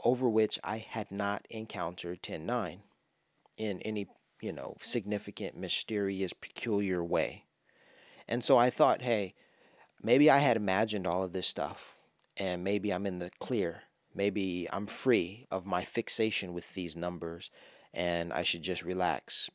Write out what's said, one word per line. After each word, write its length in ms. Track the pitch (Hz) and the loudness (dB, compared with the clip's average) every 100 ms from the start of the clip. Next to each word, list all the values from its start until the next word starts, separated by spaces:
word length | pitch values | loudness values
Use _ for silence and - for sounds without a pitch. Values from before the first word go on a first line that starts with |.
over 240 | 117 123 127 | 2 2 4
which 300 | 110 107 - | 4 2 0
I 160 | - 110 | -6 -8
had 320 | 104 113 104 | -6 -8 -6
not 360 | 101 101 101 - | -2 -2 -2 -6
encountered 760 | 113 110 101 85 90 87 90 | -10 -8 -6 -6 -6 -8 -8
ten 220 | - 87 | -8 -6
nine 380 | 82 120 90 90 - _ _ _ _ _ _ - | -4 -2 -4 -8 -18 _ _ _ _ _ _ -6
in 240 | 110 92 | -4 -4
any, 280 | 107 107 98 - _ _ | -2 -2 -4 -10 _ _
you 100 | 110 | -6
know, 240 | 78 65 - | -6 -8 -4
significant, 800 | - 120 98 104 - - 101 71 | 0 0 0 -2 -4 -8 -8 -4
mysterious, 760 | 92 - - 104 98 95 95 | 0 0 0 0 0 0 -4
peculiar 680 | - - - 117 104 98 90 | -6 -12 -6 0 0 2 0
way. 420 | 85 85 62 90 - _ _ _ _ _ - - - | 2 2 0 -4 -18 _ _ _ _ _ -20 -18 -4
And 160 | 120 | 0
so 140 | 120 127 | 4 6
I 120 | 123 | 6
thought, 320 | - 143 110 | 6 4 4
"Hey, 320 | 123 110 95 - _ _ _ _ - _ | 2 0 -2 -8 _ _ _ _ -20 _
maybe 280 | 107 131 147 | 4 8 8
I 80 | 139 | 8
had 180 | 143 110 | 6 4
imagined 500 | 101 95 110 104 87 | 4 2 2 0 0
all 180 | 90 | 0
of 80 | 92 | 0
this 140 | 92 87 | -2 -2
stuff, 500 | - 73 - - - _ _ _ - | -2 -4 -6 -16 -20 _ _ _ -6
and 260 | 95 90 | -4 -2
maybe 300 | 92 104 101 | 0 0 0
I'm 140 | 92 101 | -2 -2
in 120 | 90 | -4
the 120 | 90 - | -6 -8
clear. 440 | - 120 87 - - _ _ | -4 -2 -2 -4 -14 _ _
Maybe 540 | 98 101 98 95 90 85 | -2 0 0 0 -2 -4
I'm 160 | 98 104 | -6 -6
free 600 | - 131 113 85 107 - | -2 4 4 2 -6 -8
of 160 | 95 92 | -6 -2
my 180 | 90 | -4
fixation 680 | 101 - - - 110 101 92 | -2 -4 -2 0 0 0 -4
with 220 | 87 - | -6 -8
these 220 | 95 87 78 | -6 -6 -4
numbers, 540 | 87 87 82 85 - - - - - | -4 -4 -8 -8 -12 -16 -20 -20 -10
and 400 | - 87 85 85 | -4 0 0 -2
I 100 | 64 | -2
should 200 | - 87 | 0 -2
just 220 | 78 87 | -4 -4
relax 640 | 82 92 90 73 - - - | -2 0 0 0 -4 -6 -6